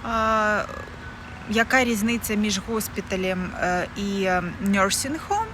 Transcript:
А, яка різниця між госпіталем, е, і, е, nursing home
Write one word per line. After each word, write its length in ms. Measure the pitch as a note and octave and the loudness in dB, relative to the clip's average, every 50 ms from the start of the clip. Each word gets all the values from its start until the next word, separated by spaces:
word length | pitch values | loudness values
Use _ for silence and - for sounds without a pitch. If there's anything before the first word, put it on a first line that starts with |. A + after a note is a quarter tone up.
| - | -4
А, 600 | A3+ A#3 A3+ A3 A3 A3 A3 G#3+ G#3+ G#3+ G3+ - - - - - - - - - - - - - - - - - - | 0 0 2 2 4 4 4 4 2 2 0 0 -4 -6 -10 -10 -12 -12 -14 -14 -14 -14 -14 -14 -14 -14 -14 -6 -2
яка 340 | G#3+ A3 A3+ A3+ - C4 B3+ | 2 2 4 4 4 4 4
різниця 520 | A#3+ A#3 G3+ G3+ A#3 A#3 A#3 - - G#3+ | 4 2 2 2 0 0 0 0 0 0
між 240 | G#3 G#3 G#3+ G3 F#3+ | 2 2 2 0 -2
госпіталем, 920 | - - A3+ A3 G#3 - - - F#3+ - G3+ F#3 F#3 F#3 F#3 F#3 F3+ E3+ - - | -4 -2 -4 -4 -4 -4 -6 -6 -4 -2 -2 0 0 0 0 -2 -2 -4 -4 -2
е, 260 | - F3+ F3+ F3+ F3 - - | 0 0 2 0 -2 -2 -4
і, 280 | - G3+ G3+ G3 G3 F#3+ | -4 -4 -2 0 0 2
е, 200 | F#3 F#3 F3+ F3 F3 - - - | 2 2 2 0 -2 -6 -2 0
nursing 520 | G3 G3 G3+ F#3+ G3 G3 - - C4+ D4 D#4+ - - | 2 4 4 4 4 2 0 -2 -2 -4 -6 -2 0
home 160 | G4+ G#4 A4+ A4 | 0 0 0 -2